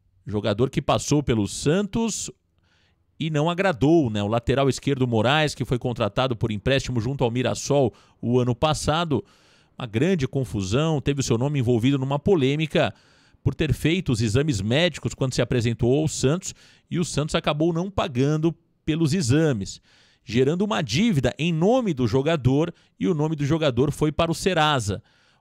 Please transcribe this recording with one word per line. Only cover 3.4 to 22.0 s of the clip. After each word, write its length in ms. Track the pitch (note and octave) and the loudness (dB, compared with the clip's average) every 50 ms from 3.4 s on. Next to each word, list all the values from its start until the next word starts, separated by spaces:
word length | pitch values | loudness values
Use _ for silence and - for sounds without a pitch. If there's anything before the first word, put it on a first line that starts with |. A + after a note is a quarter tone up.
| D3 E3+ | 0 0
agradou, 580 | F3 E3+ G3+ G3 E3+ G#2 C3 C#3+ E3 E3+ D3 A#2 | 0 0 0 0 0 2 4 4 6 4 4 2
né? 140 | G#2+ G#2+ G2+ | 0 0 0
O 40 | |
lateral 440 | G#2 A2 A#2+ - - B2+ B2+ C#3 C3+ | 0 0 0 0 0 0 2 2 0
esquerdo 360 | B2+ - - C#3 C#3 B2+ B2+ | 0 0 -2 -2 0 0 0
Moraes, 480 | B2 A#2 A2+ G#2+ A#2 C#3 D#3 D#3 C#3+ - | 0 2 2 2 4 2 2 0 0 -2
que 120 | - A#2+ | -4 -4
foi 120 | - C#3+ A#2+ | -4 -4 -2
contratado 560 | - B2+ A#2 A2 A#2 G2+ - - C3 C3 A#2+ | -2 -4 -4 -2 -2 -2 0 -2 -2 -2 -2
por 160 | G#2 - A2+ | -2 -2 -4
empréstimo 480 | G#2+ G2+ - C3 C3+ C3+ - - B2+ A#2+ | -4 -2 0 0 0 0 0 -2 -4 -2
junto 240 | G#2 A#2+ C#3 C3+ C#3 | -2 -2 -2 0 0
ao 80 | A#2 | 0
Mirassol 640 | A2+ B2 B2 A2+ G#2 - - - C#3 C#3+ C3+ A2 - - - _ _ _ - | 0 0 0 -2 -2 -4 -2 0 2 2 2 2 -2 -6 -16 _ _ _ -4
o 180 | A#2 A#2+ B2+ | 0 2 2
ano 140 | B2 B2 A#2+ | 2 2 0
passado, 680 | - - D#3 D3+ - - - D3 E3 F3 E3 C#3+ G#2 - - _ _ _ _ _ _ _ _ _ - | 0 0 0 0 0 0 -2 0 0 0 0 0 -2 -2 -6 _ _ _ _ _ _ _ _ _ -12
uma 80 | C3 | -12
grande 400 | A2+ G2+ A2 C3+ F3+ G3 E3+ C3 | -6 -2 0 2 2 2 0 -2
confusão, 720 | B2 - C#3 C3 - - G#2+ F#2+ F#2 G#2 C3 D#3 E3 D#3+ C#3+ | -2 -2 -4 -4 -4 -4 -4 -2 0 0 0 0 0 -2 -2
teve 220 | - - C#3+ C#3+ | -2 -2 -2 -2
o 20 | B2+ | 0
seu 140 | - B2 | 0 0
nome 220 | A2+ B2 D3 D3+ C#3 | 0 0 -2 -2 0
envolvido 400 | A#2+ A2+ B2 A2+ G#2+ C3 C#3+ C#3 | 2 2 2 2 4 2 2 0
numa 200 | C3 C3+ C#3 C#3+ | 0 -2 -4 -2
polêmica 760 | - G#3 G3+ E3 C3 C3 C#3+ D3+ D#3+ D3 - F3 C#3+ G2+ - - _ _ _ _ _ _ _ _ _ | 2 2 4 4 4 2 2 0 -2 0 0 0 0 0 -2 -8 _ _ _ _ _ _ _ _ _
por 120 | C#3+ C#3 | -4 -2
ter 200 | - E3+ D3+ A#2+ | -2 -2 -2 -2
feito 380 | - - D3 E3 F#3+ F3 - C3+ | 0 0 0 0 0 0 -2 0
os 100 | G2 A#2+ | 0 0
exames 400 | A2+ G#2 B2+ D3 D#3+ B2+ F#2+ F#2+ | 0 2 0 0 2 -2 -2 -2
médicos 500 | G#2+ A#2+ D3 F3 F3+ C#3+ - - - - | 0 0 2 2 0 -2 -4 -6 -8 -4
quando 220 | - C#3 C3 - | -4 -4 -4 0
se 80 | - B2 | -2 -2
apresentou 520 | - - B2 A2 A#2+ A2+ - B2 A#2 B2+ | 0 0 0 0 0 0 0 2 2 2
ao 140 | D3 D#3 D#3+ | 2 0 -2
Santos, 460 | - - - C3 D3+ F#3 - - - - - - - _ _ _ | -2 0 0 2 0 0 -4 -10 -14 -16 -20 -20 -20 _ _ _
e 80 | C#3+ D#3+ | -4 -4
o 60 | F3+ | -4
Santos 300 | - - C3+ D3 D3+ - | -2 -2 -4 -4 -2 -2
acabou 360 | E3+ - E3+ D3+ D3 D#3 F3 | -2 -2 -2 0 0 0 0
não 200 | E3+ D#3+ F3+ G3+ | 0 -2 -4 -4
pagando 640 | - - G#3 F#3+ B2+ A#2+ C3+ C#3+ D#3 D#3 D#3 E3+ D#3+ - _ _ _ _ _ | -4 -4 -4 -2 0 0 2 2 2 2 0 0 -2 -2 _ _ _ _ _
pelos 300 | - D3+ D#3+ E3 C#3+ C#3+ | -4 -2 0 2 2 2
exames, 720 | G3 D#3 A2+ B2+ D3+ E3 D#3 C3+ G#2 G2 F#2 - - _ _ _ _ _ _ _ _ _ | 0 2 2 2 4 4 2 0 0 -4 -8 -10 -16 _ _ _ _ _ _ _ _ _
gerando 380 | - G#2 A#2+ C3 C3 E3 F3+ G#3 | -4 0 2 2 2 2 0 -2
uma 180 | G#3 A3 G#3 | -2 0 -2
dívida 540 | D#3+ A2+ G#2 D3 A3 A#3+ G3+ C#3 B2 B2 - - | -2 -2 -2 0 0 2 2 2 0 0 -2 -2
em 140 | D3+ F3 E3+ | -4 -2 -2
nome 400 | D#3 E3 G3+ A#3+ C4 A#3+ G#3 D#3+ | 0 2 2 2 2 0 -2 -2
do 140 | B2 | -2